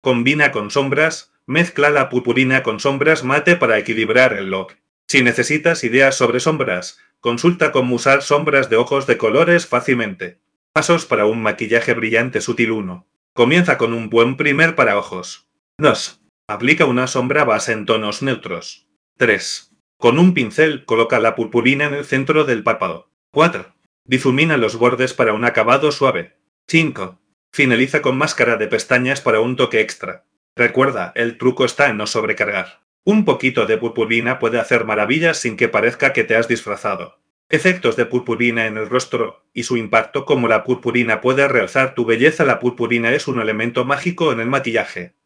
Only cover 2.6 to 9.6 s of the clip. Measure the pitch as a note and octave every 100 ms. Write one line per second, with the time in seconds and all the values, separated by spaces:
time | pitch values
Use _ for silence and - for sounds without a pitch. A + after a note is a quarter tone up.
2.6 | B2+ G#2+ C#3+ C#3 D3 D#3 B2+ C#3+ E3 F3
3.6 | A#2 G#2+ G#2 A2+ A2 A#2 B2+ G2+ G2 F#2+
4.6 | F#2 - _ _ - C#3 B2 A#2 A#2+ D3+
5.6 | E3 E3 A#2+ B2 C3+ C3 A#2+ B2 D#3 D#3
6.6 | B2 F2+ F2+ - _ _ A#2+ A#2 E3+ F3
7.6 | D3 C3+ B2 A#2+ C3+ C#3 - C#3+ D3+ C#3
8.6 | A#2+ A2+ A#2+ C#3 - A#2+ A2+ B2 E3+ F3